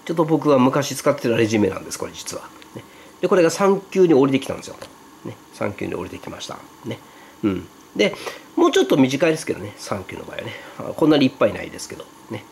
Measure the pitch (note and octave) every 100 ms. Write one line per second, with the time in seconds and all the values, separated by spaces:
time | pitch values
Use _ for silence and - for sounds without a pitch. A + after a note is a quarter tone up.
0 | - E3+ D#3 D3 D3 C3+ C3 D3 C3+ C3+
1 | D3 - B2 A#2 A2 A2 G2 - - -
2 | - - - - - - - - - -
3 | - - F3+ F#3 D#3+ - G3 G3 - F#3+
4 | F3 C3+ C#3 C3+ - - - - - -
5 | - - A2 - - - G#2+ G2 F#2+ F2
6 | E2+ F2+ - - - - - - A2 A2+
7 | - - - - G#2 F#2 F#2 - - -
8 | G3+ - - - - - F4 F#4+ F#4+ D3+
9 | C3 C#3 E3 D#3 - F#2+ G2+ - - G2+
10 | - - - - A2+ - - - - -
11 | D#3 D3 C3 - A2 E2 - - - -
12 | - - - A2 -